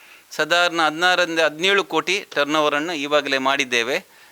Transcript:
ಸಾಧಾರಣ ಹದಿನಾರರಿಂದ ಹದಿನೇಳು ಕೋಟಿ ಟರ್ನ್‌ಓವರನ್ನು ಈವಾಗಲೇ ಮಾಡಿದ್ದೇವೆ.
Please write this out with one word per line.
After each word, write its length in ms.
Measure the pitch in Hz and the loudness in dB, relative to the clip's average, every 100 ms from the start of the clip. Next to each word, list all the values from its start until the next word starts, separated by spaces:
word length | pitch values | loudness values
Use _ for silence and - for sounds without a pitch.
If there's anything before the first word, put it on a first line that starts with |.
| - - - | -20 -20 -12
ಸಾಧಾರಣ 520 | - 156 170 175 170 | -4 0 2 2 2
ಹದಿನಾರರಿಂದ 580 | 156 156 180 180 175 165 | 0 2 0 2 0 2
ಹದಿನೇಳು 440 | 156 151 185 196 | 0 0 0 0
ಕೋಟಿ 400 | 190 160 165 196 - | 0 -2 -2 -4 -4
ಟರ್ನ್‌ಓವರನ್ನು 580 | 147 143 156 151 147 160 | -4 0 2 0 0 -4
ಈವಾಗಲೇ 460 | 160 143 151 139 135 | -6 0 0 0 0
ಮಾಡಿದ್ದೇವೆ. 680 | 131 139 131 120 117 165 - - - | 0 0 0 0 0 -4 -6 -20 -20